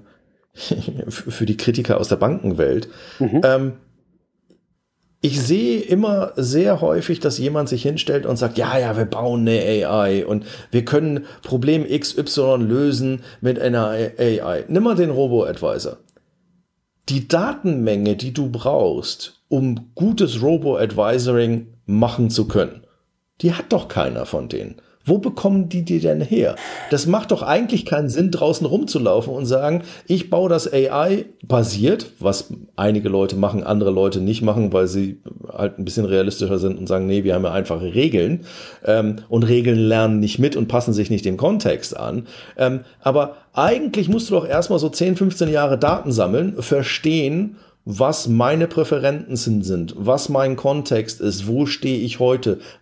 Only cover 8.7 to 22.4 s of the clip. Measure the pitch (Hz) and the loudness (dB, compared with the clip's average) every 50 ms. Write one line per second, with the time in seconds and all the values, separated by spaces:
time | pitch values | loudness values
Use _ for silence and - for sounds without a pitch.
8.7 | 127 131 123 113 107 110 110 - 110 110 120 123 120 117 113 113 113 110 85 104 | 0 0 0 0 0 -2 -2 -2 -2 -2 -2 0 0 2 2 2 2 2 2 2
9.7 | 110 104 85 69 104 107 101 98 98 98 - - 107 104 - - - - - - | 0 0 0 0 2 2 2 2 2 2 0 0 -2 -4 -4 -8 -14 -18 -6 -2
10.7 | - 120 117 - 147 147 160 151 143 143 143 - - - - - 131 123 127 147 | -2 0 0 2 2 2 2 0 -2 -4 -6 -10 -16 -18 -6 -4 -2 0 2 2
11.7 | 160 160 147 - 143 147 - - - - 139 - - 143 131 135 131 123 113 107 | 2 2 2 0 -2 -2 -2 -4 -4 -4 -4 -2 0 2 2 2 2 2 2 2
12.7 | 120 135 147 143 131 117 131 131 131 120 - - - - 120 127 123 - - 123 | 2 2 2 2 2 0 0 -2 -4 -6 -8 -14 -10 -2 -2 0 0 0 0 0
13.7 | 120 117 110 107 110 110 113 107 - - 120 117 110 - - 87 87 73 - - | 2 0 0 0 0 -2 -4 -4 -2 0 0 2 2 0 -2 -2 -4 -4 -2 0
14.7 | 160 190 226 233 208 175 175 156 131 135 139 123 120 113 - - 85 - 85 71 | 0 2 2 2 2 2 2 2 2 0 2 2 2 2 2 0 -2 -2 -2 -2
15.7 | 53 - - - - - _ - _ _ _ _ _ _ _ _ _ _ _ _ | -2 -4 -6 -8 -10 -12 _ -20 _ _ _ _ _ _ _ _ _ _ _ _
16.7 | _ _ _ _ _ _ _ - 135 135 117 - 165 165 208 277 294 - - 185 | _ _ _ _ _ _ _ -4 -4 -4 0 0 0 0 0 -2 -4 -2 -2 -2
17.7 | 147 127 110 110 104 101 104 104 101 104 127 127 120 151 139 123 117 113 - 135 | 0 0 0 0 0 2 0 0 0 -2 -4 -6 -4 -4 -4 -4 -4 -4 -2 0
18.7 | 151 127 101 87 - - - - - - - - - _ _ - - 135 135 127 | 2 2 2 2 0 -2 -4 -8 -10 -10 -12 -16 -18 _ _ -2 -2 0 0 0
19.7 | 117 117 - - _ - 175 220 220 226 190 127 117 110 123 147 170 156 139 143 | -2 -4 -8 -10 _ 0 0 0 2 2 0 0 0 0 2 2 2 2 2 0
20.7 | 123 - 110 104 104 107 104 110 123 127 120 127 123 120 117 117 117 113 117 - | 0 0 0 0 0 0 0 2 2 2 2 2 2 2 2 2 0 -2 -4 -10
21.7 | - _ _ 101 101 107 117 117 - - 120 110 - 110 | -18 _ _ 0 2 2 2 2 2 2 0 2 2 0